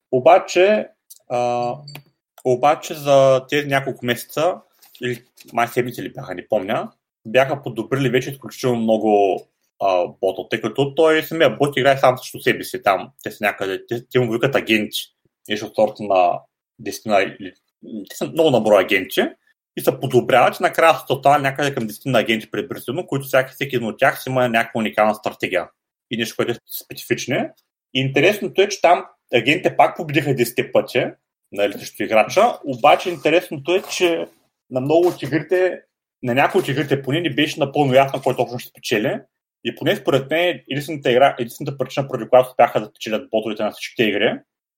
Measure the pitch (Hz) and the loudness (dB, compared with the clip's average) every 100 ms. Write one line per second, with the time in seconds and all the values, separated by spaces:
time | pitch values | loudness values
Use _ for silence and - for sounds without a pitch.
0 | _ 127 139 185 - 180 196 214 - _ | _ 2 6 4 4 2 2 2 -4 _
1 | _ - - 123 120 120 120 143 - - | _ -20 -8 -4 -2 -4 -6 -8 -14 -20
2 | _ _ _ _ 131 123 147 151 - 156 | _ _ _ _ -2 2 2 0 -4 -6
3 | 143 139 135 131 131 147 143 139 135 117 | 2 6 6 4 0 -4 0 -2 -2 -4
4 | 123 127 - 147 170 214 _ _ _ - | -4 -4 -4 -2 -2 -2 _ _ _ -10
5 | 123 120 _ _ - 117 117 123 123 - | -8 -8 _ _ -6 -2 0 -2 -4 -6
6 | 92 - - 90 - 107 95 135 220 _ | -12 -12 -12 -12 -4 -4 -2 -6 -8 _
7 | _ _ 110 123 139 139 - 110 107 131 | _ _ -2 0 0 -2 -8 -8 -4 -2
8 | 131 127 135 - - - 127 117 113 110 | 0 0 -2 -10 -16 -4 -2 0 2 2
9 | 107 104 98 87 - _ _ - 98 90 | 4 4 4 0 -8 _ _ -4 0 0
10 | 87 - 95 92 - 113 110 113 139 139 | -2 -4 -4 -4 -6 -4 -4 -2 -2 2
11 | 160 156 151 160 143 110 143 139 139 135 | 4 2 0 0 2 2 -2 2 2 4
12 | 135 127 - - 123 - - 92 101 92 | 4 2 -4 -4 -2 -2 -6 -2 0 0
13 | - - 107 - 104 - 95 95 - 120 | -4 -14 -14 -6 -4 -4 -4 -6 -6 -8
14 | - 127 123 117 143 104 85 110 107 - | -2 0 0 0 0 0 0 0 -2 -8
15 | - _ _ _ - 107 107 - 107 - | -12 _ _ _ -8 -8 -4 -2 -2 -2
16 | 104 95 87 - - _ _ - 107 - | 0 2 2 0 -10 _ _ -16 -12 -10
17 | 107 98 95 - 95 - _ _ - 110 | -2 0 0 -6 -16 -18 _ _ -16 -14
18 | 95 - 160 151 165 123 110 101 92 95 | -14 -10 -4 0 2 2 4 4 4 0
19 | 92 - 269 - _ _ _ - - 135 | 0 -2 -2 -6 _ _ _ -4 -2 -2
20 | 135 123 110 123 143 - 170 160 165 156 | 0 2 4 4 4 2 -2 4 4 4
21 | - 139 143 147 135 139 143 139 110 - | -2 0 2 2 2 -2 -4 -4 -8 -8
22 | 135 123 104 107 - 107 - 87 - 156 | 0 0 2 -2 -4 -8 -6 -8 -8 -8
23 | 180 139 139 131 131 - 139 123 113 - | -6 -6 0 0 0 -4 -6 -4 -4 0
24 | 135 - 135 127 123 113 117 120 107 - | 0 0 -2 0 2 0 -2 -4 -2 2
25 | 107 107 101 - 101 90 80 _ _ _ | 2 0 -6 -6 -4 -4 -6 _ _ _
26 | _ 113 113 - 113 117 _ - - - | _ -6 -4 -4 -4 -6 _ -16 -16 -14
27 | - - - 160 311 _ _ _ _ 131 | -6 -6 -2 -4 -4 _ _ _ _ -4
28 | 135 139 170 208 202 - 202 - 170 180 | -2 2 2 2 -2 0 0 2 4 4
29 | - _ _ 120 113 170 175 - 156 - | 0 _ _ 0 2 0 0 2 2 0
30 | 160 147 143 120 117 - - 107 - 123 | -4 -2 0 0 -2 -2 0 0 0 -2
31 | 160 - _ _ _ 98 101 - - - | -2 -6 _ _ _ -4 -4 -4 -12 -10
32 | 95 110 - - 202 - 139 123 151 185 | 0 2 2 2 2 0 -8 2 4 4
33 | 185 160 151 170 - 156 143 185 - - | 0 -2 0 2 0 -6 -2 -2 -2 -2
34 | 175 165 165 _ _ _ _ 127 135 165 | 0 0 -6 _ _ _ _ -4 2 4
35 | 175 - 139 156 - 185 185 - _ _ | 4 0 -4 -4 0 0 0 -2 _ _
36 | _ _ 127 131 165 190 143 135 147 135 | _ _ -2 2 2 2 0 -2 -2 -2
37 | 131 160 165 143 151 - 139 147 139 127 | -2 -4 -2 0 -2 -2 -2 0 4 4
38 | 135 139 135 123 123 123 - _ - 107 | 4 0 -2 -2 -4 -6 -14 _ -4 -2
39 | 131 208 - _ _ _ 117 - 139 208 | -2 -6 -10 _ _ _ -10 -4 -2 -2
40 | - 135 139 160 180 - - 139 143 147 | 0 -2 0 -2 -2 -4 -8 -8 -6 -4
41 | 135 120 139 - 120 - 147 139 - 143 | 0 4 4 2 -8 -10 -10 -8 -6 -6
42 | 139 123 110 131 127 - 120 117 107 _ | -6 -8 4 4 4 2 2 0 -6 _
43 | 117 107 90 110 110 104 104 - - - | -6 -6 -4 -4 -4 -4 -6 -8 -8 -2
44 | 107 98 113 277 - _ _ | 0 0 0 -2 -10 _ _